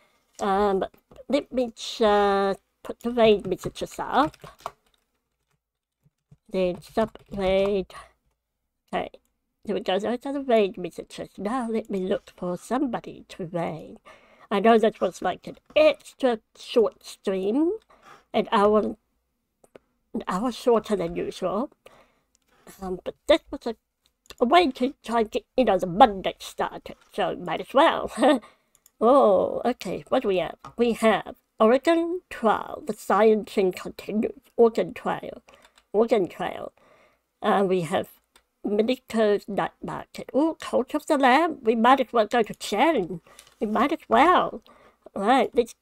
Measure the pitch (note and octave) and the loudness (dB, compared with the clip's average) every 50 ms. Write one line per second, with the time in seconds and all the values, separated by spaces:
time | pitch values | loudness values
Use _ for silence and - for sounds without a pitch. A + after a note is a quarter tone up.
0 | _ _ _ _ _ _ _ - - G3 F#3+ G3+ G#3 G3+ C4+ F#4 - - _ _ | _ _ _ _ _ _ _ -6 -2 0 0 2 2 2 0 0 -2 -6 _ _
1 | _ _ - - - - B3+ C#4+ - - A#3+ C4 B3 A3+ - - - - - - | _ _ -20 -16 -6 -2 -2 -2 -2 -4 -4 -4 -4 -4 -6 -12 -14 -8 -2 0
2 | A3+ G#3 G#3 G#3 G3+ G3+ G3 G3 G3+ G3 - - _ _ _ _ - - - _ | 2 4 4 4 4 2 2 0 0 -2 -4 -6 _ _ _ _ -16 -16 -12 _
3 | - A#3+ B3 A#3 A3 A3+ G#3 F#3+ - F#3 F3+ - - F3+ - - F3+ - - - | -8 -4 2 4 6 6 4 4 0 -4 -6 -6 -8 -10 -10 -10 -12 -10 -10 -10
4 | - - F#3+ F#3 G3+ G#3+ - _ - - - _ - - - _ _ _ _ _ | -8 -2 0 0 0 0 -2 _ -20 -20 -18 _ -14 -14 -14 _ _ _ _ _
5 | _ _ _ _ _ _ _ _ _ _ _ _ _ _ _ _ _ _ _ _ | _ _ _ _ _ _ _ _ _ _ _ _ _ _ _ _ _ _ _ _
6 | _ _ _ _ _ _ _ _ _ _ - F#3 F#3 F3+ F3 E3+ - - - A3 | _ _ _ _ _ _ _ _ _ _ -4 -2 -2 -2 -2 -6 -10 -8 -4 -4
7 | A3 G#3+ - - _ - G#3 G3+ F#3+ F#3 F#3+ F#3+ G3 G3+ G#3 F#3+ F3+ - - - | -4 -4 -6 -14 _ -12 -8 -4 -2 0 2 2 0 0 -2 -2 -4 -6 -12 -20
8 | - _ _ _ _ _ _ _ _ _ _ _ _ _ _ _ _ _ - - | -20 _ _ _ _ _ _ _ _ _ _ _ _ _ _ _ _ _ -8 -8
9 | - - - - _ _ _ _ _ _ _ _ - G#3+ G3 F#3+ A3+ G3+ F3+ G3+ | -8 -8 -12 -20 _ _ _ _ _ _ _ _ -8 -6 -6 -4 -2 -2 -2 -2
10 | G3+ G#3+ A#3+ B3 - C#4 C#4 C#4+ C4+ C4 A3+ A3 G3+ F#3 - F#3 F3+ E3 - - | -2 -4 -6 -6 -6 -8 -8 -6 -2 0 2 2 2 0 -2 -6 -12 -10 -10 -14
11 | - - - - - - _ - F#3+ G#3 B3+ C4 A#3 A3+ A3 A3 A3 - G3 F#3+ | -16 -14 -14 -14 -14 -14 _ -8 -6 -6 -4 -4 -4 -4 -4 -4 -4 -4 -6 -4
12 | F#3 F#3 G3+ - - - - - F#3 F3+ F3 - - - A3+ C4 C#4+ A#3+ A3+ D#3+ | -4 -2 -4 -4 -6 -10 -14 -10 -8 -6 -6 -8 -6 -4 -4 -2 -2 -2 -4 -8
13 | - - - - - - - - F#3 D#3+ F3+ E3 F3 F3+ D#3+ D#3+ - - - - | -10 -12 -16 -18 -20 -16 -12 -12 -10 -6 -6 -6 -6 -6 -8 -10 -14 -18 -20 -20
14 | _ - - _ _ _ _ _ - - G#3 G3+ G3 A3+ A#3 A3 A3+ G#3 - - | _ -20 -20 _ _ _ _ _ -8 -4 0 2 4 6 6 6 4 2 0 0
15 | G#3+ F3+ - - - F3+ - - - - - - _ - - D4 D#4 D4+ - - | -4 -4 -4 -4 -6 -6 -6 -6 -10 -18 -18 -18 _ -2 2 4 4 4 4 0
16 | - - - - C4+ B3 A3+ A3 _ _ _ - - - - A#3+ G#3 - - _ | -6 -20 -8 -2 -2 0 -2 -2 _ _ _ -20 -8 -2 2 2 2 2 0 _
17 | - - - - - G3+ F#3+ F#3 F#3+ G3+ A3+ D4 D#4+ F4 A4 A4 _ _ _ _ | -20 -20 -16 -10 -6 -4 -4 -2 -2 -2 0 0 0 -2 -2 -6 _ _ _ _
18 | _ - - - _ _ - A3+ - - - G3+ G3+ G#3 G#3+ G#3+ G#3+ A3 A3+ - | _ -20 -20 -20 _ _ -2 -2 -2 0 2 2 4 4 4 2 0 -2 -6 -12
19 | _ _ _ _ _ _ _ _ _ _ _ _ _ _ - - _ _ _ _ | _ _ _ _ _ _ _ _ _ _ _ _ _ _ -20 -20 _ _ _ _
20 | _ _ - A3 - - F3+ F#3 B3 B3+ A3+ - - B3+ A#3 G#3+ - - G#3+ F#3 | _ _ -10 -10 -6 -6 -6 -4 -4 -4 -6 -2 0 2 2 2 2 -2 -4 -4
21 | E3+ E3 F3 F3 E3+ - - - G3 E3+ F3+ G#3+ C#4+ - _ _ _ - _ _ | -4 -4 -6 -6 -8 -8 -8 -6 -6 -4 -4 -4 -6 -6 _ _ _ -20 _ _
22 | _ _ _ _ _ _ _ _ _ _ _ _ _ - - - F#3+ F#3 F#3 F3+ | _ _ _ _ _ _ _ _ _ _ _ _ _ -20 -18 -12 -10 -10 -10 -10
23 | - - - _ _ - D#4 D#4 _ - D4 - - A#3+ A3 _ _ _ _ _ | -10 -12 -14 _ _ 2 2 2 _ -4 -14 -10 -10 -10 -10 _ _ _ _ _
24 | _ _ _ _ _ - - - B3 A#3+ E4+ F4+ F4 C4 - - B3 C4+ - _ | _ _ _ _ _ -10 -4 -2 2 4 6 4 4 4 0 -2 -4 -4 -6 _
25 | - A3+ A#3 A#3 G#3+ A3 - A#3+ - _ _ C4 A#3+ A3 F#3+ F3+ F#3 F3+ D#3+ - | -8 -4 -2 -2 -2 -2 -4 -10 -10 _ _ 0 2 4 2 2 0 0 4 4
26 | C4 G#3+ G3 F#3+ E3+ F3+ - - - - - - F3 - E3+ D#3+ - - - _ | 4 4 2 -2 -6 -8 -8 -8 -14 -12 -8 -8 -8 -8 -8 -12 -16 -18 -18 _
27 | _ _ - G#3+ F3+ D#3+ - - F3 E3+ E3+ F#3 F3+ - - C4+ E4 C#4+ - - | _ _ -6 -4 -4 -4 -4 -6 -8 -8 -8 -8 -6 -2 2 4 4 4 2 0
28 | - - - G#3+ - C#4 C#4+ A#3+ - - _ _ _ _ _ _ _ _ _ - | -4 -6 -2 0 2 2 2 2 -2 -10 _ _ _ _ _ _ _ _ _ 0
29 | A3 A#3 C#4+ C4 A#3 G#3 F#3 F#3 - - - - - B3 B3+ - - F3+ - - | 4 4 6 6 6 6 4 4 2 0 -2 -4 -4 -4 -4 -6 -8 -10 -10 -10
30 | - - A#3 C4 A#3+ G3+ F#3+ F3 D#3 - - - - - - - A#3+ A#3 A3 - | -6 -2 -2 -2 0 0 -2 -2 -4 -6 -8 -14 -20 -10 -4 -2 0 0 0 2
31 | A3 A3 G3 E3+ - - - _ _ _ _ - A3 A3 B3+ - - E4 E4+ E4 | 2 2 2 2 -2 -6 -14 _ _ _ _ 2 4 4 4 4 4 2 2 2
32 | E4+ E4+ F4+ F#4 - - - - A3+ G#3 F#3+ - - - - - D4+ A3+ G#3 - | 0 -2 -6 -8 -10 -12 -8 -2 0 0 0 0 -4 -8 -12 -12 -10 -12 -12 -8
33 | - - G3+ G3 A3 A3 G#3+ G#3 F#3+ - - A3 F#3+ F3+ F3+ - - F3+ - - | -4 0 2 4 4 4 4 2 0 -4 -2 0 0 0 -2 -4 -10 -14 -16 -14
34 | - - G3 G#3+ - - - - _ _ _ - A#3 A3+ A3+ - F#3 E3 - - | -10 -6 -4 -4 -4 -4 -6 -10 _ _ _ 4 4 4 4 0 -4 -4 -6 -8
35 | - F#3 F3 - - - - - _ _ - _ _ _ _ _ _ _ - G3+ | -6 -6 -6 -6 -8 -12 -16 -16 _ _ -20 _ _ _ _ _ _ _ 0 2
36 | A#3 A3+ B3 G#3 E3+ D#3+ - - F3 - - - - - _ _ _ _ _ _ | 2 4 2 2 0 -2 -6 -8 -8 -8 -8 -10 -14 -16 _ _ _ _ _ _
37 | _ _ _ _ _ _ _ - - G#3 F#3+ G3 G3+ F3+ F#3+ F#3 E3 D3 G3+ - | _ _ _ _ _ _ _ -6 -2 0 2 2 2 2 0 -2 -2 -2 -4 -4
38 | - - _ _ _ _ _ _ _ _ _ _ - - G#3 G#3 A3 B3 B3+ - | -4 -6 _ _ _ _ _ _ _ _ _ _ -6 -2 0 0 0 0 -2 -4
39 | _ - A3 A3+ A3 G#3 G3+ G3 - - G3 F3+ E3 - - _ - E3+ D3+ - | _ -4 -2 0 2 2 2 0 -2 -6 -6 -4 -6 -6 -8 _ -12 -10 -10 -10
40 | - _ - - - - - C4 D#4 E4 - - - - A3+ A3 B3+ - - D4 | -12 _ -16 -18 -10 -4 -2 0 0 0 -2 -6 -6 -4 -2 -2 -2 -2 -6 -6
41 | - - D#4 C4+ C4+ B3 B3+ D#4 F4 E4 D4+ - - A3 A#3+ A3+ A3+ B3 C#4 C4+ | -2 -2 0 2 4 4 4 4 2 0 -4 -4 -2 0 0 4 4 4 4 4
42 | A#3 - - A#3 G#3+ - B3 A#3+ G#3+ - F3 - - - G#3 G3+ C#4+ E4 D#4 G#3+ | 2 0 0 0 0 2 0 0 0 -2 -6 -12 -8 -4 0 2 2 2 2 0
43 | F3 D#3+ F#3 E3+ - _ _ - - _ _ - A#3 G#3 G#3+ A3+ C4 D4 E4 - | -2 -4 -8 -12 -14 _ _ -20 -20 _ _ -8 -6 -2 0 0 0 0 -2 -4
44 | _ - A3 A#3 D4 F4+ F4 B3+ E3+ E3+ - - _ _ - _ _ _ _ _ | _ 2 4 4 6 6 6 4 2 0 -6 -12 _ _ -20 _ _ _ _ _
45 | - - - G#3 G3 A3+ C4+ C4 G#3 - - - A#3 - - _ | -18 -12 -8 -2 2 2 4 4 2 0 0 -2 -2 -2 -4 _